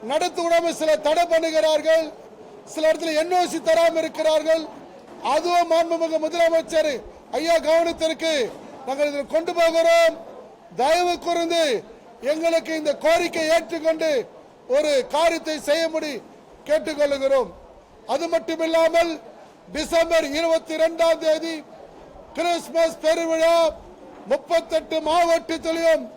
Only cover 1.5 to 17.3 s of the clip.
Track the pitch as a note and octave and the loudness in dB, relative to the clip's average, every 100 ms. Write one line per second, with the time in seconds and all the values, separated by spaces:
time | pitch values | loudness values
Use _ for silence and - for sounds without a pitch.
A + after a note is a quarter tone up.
1.5 | D#4 D#4 D#4 D4+ D#4+ D#4 - - - - | 0 2 2 2 2 2 -10 -20 -20 -20
2.5 | - - - D#4 D#4+ E4 D4+ E4 F4+ F4 | -20 -12 -2 2 2 0 -2 0 2 0
3.5 | D#4+ - D#4+ E4 E4 D#4+ - D#4 D#4 D#4 | -2 2 4 4 2 -4 -2 2 2 2
4.5 | E4 D4+ - - - - - G#3 C#4+ F4 | 0 0 -14 -20 -20 -20 -10 -2 0 2
5.5 | F4 E4+ E4 E4 E4 E4 D#4+ D#4 E4+ E4 | 2 4 2 2 0 0 -2 -2 2 2
6.5 | E4 - D#4+ D#4 B3 - - - B3+ D#4+ | 2 0 0 0 -2 -10 -20 -8 -6 0
7.5 | E4 C#4 E4 E4+ E4 D#4+ D#4+ E4 D4+ G#3+ | 0 2 2 2 -2 -4 -2 -2 -2 -4
8.5 | - - - - C#4 D4 C#4+ C#4 D#4 E4+ | -6 -18 -16 -10 -2 -2 -2 -2 -2 -2
9.5 | F4 E4 E4 E4 E4+ E4 D#4+ - - - | 2 2 4 4 6 4 0 -16 -20 -20
10.5 | - - E3+ C4 E4 F4+ F4 E4 E4+ E4+ | -20 -20 -4 0 2 0 -2 -2 -2 -2
11.5 | E4+ D#4 G#3 - - - - A#3+ D#4 E4 | 0 0 -2 -6 -20 -20 -10 -6 -2 0
12.5 | E4 - D#4+ D4+ C#4+ D4 E4+ E4+ E4+ D#4 | 0 -2 -6 -4 -2 2 2 0 -2 0
13.5 | E4 E4 E4 D#4+ D#4+ D#4+ C#4 - - - | 0 0 -4 -2 0 0 -2 -4 -14 -20
14.5 | - - C4 D4+ C#4 A#3+ C#4+ E4 E4 - | -20 -4 0 2 0 0 0 0 0 -6
15.5 | D#4 A#3 D4+ E4 D#4+ D#4 B3 - - - | -8 -2 0 0 -4 -6 -10 -14 -20 -20
16.5 | - - D4+ D#4 D4 D4 C#4 C4+ | -20 -2 -2 -2 -2 0 0 2